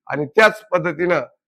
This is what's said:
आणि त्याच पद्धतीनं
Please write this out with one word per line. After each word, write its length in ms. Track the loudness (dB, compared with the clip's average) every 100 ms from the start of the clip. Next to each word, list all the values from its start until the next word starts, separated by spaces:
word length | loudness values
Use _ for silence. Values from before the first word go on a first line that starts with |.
| -10
आणि 200 | -8 -2
त्याच 360 | 2 2 2 -4
पद्धतीनं 480 | -4 -2 -4 -2 -2 -4 _